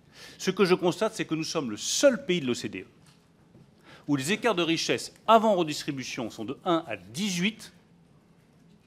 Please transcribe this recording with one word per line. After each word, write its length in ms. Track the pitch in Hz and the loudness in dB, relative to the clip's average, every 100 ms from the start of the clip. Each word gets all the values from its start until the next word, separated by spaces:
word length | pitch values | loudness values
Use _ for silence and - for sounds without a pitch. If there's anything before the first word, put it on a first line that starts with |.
| _ - - - | _ -20 -20 -6
Ce 140 | - | -4
que 140 | 185 190 | 2 4
je 100 | 180 | 4
constate, 400 | 175 165 214 - | 2 0 -2 -2
c'est 100 | 156 | -4
que 80 | |
nous 100 | 160 | -4
sommes 280 | 156 170 135 | -2 -4 -4
le 60 | 101 | -6
seul 460 | - - 285 226 | -4 4 4 4
pays 160 | - 180 | 0 -2
de 40 | 135 | 0
l'O 80 | |
C 160 | 117 110 | -2 -4
D 120 | 95 | -10
E 60 | 92 _ - _ _ _ _ - - _ - - - | -14 _ -20 _ _ _ _ -20 -20 _ -20 -14 -2
où 80 | 143 | -2
les 180 | 135 | 0
écarts 200 | 208 240 | 0 0
de 80 | 185 | 2
richesse 520 | 160 160 - 127 - - - | 0 0 0 -2 -4 -6 4
avant 300 | 220 220 190 | 6 6 2
redistribution 760 | 160 147 - 139 123 - 113 | 0 -2 -6 -6 -8 -8 -8
sont 160 | - 104 | -8 -10
de 140 | - - | -6 0
un 180 | 165 - | 0 -2
à 100 | 107 | -10
dix-huit 760 | 90 120 208 175 190 220 - - _ _ _ _ _ _ _ _ _ - | -10 -6 -4 0 -2 -4 -12 -20 _ _ _ _ _ _ _ _ _ -20